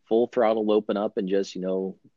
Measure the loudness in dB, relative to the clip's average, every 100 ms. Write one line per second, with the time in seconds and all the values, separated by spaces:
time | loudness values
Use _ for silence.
0 | 0 2 2 2 0 2 2 2 2 -2
1 | -4 -4 -2 0 -2 -6 -4 -4 -4 -8
2 | _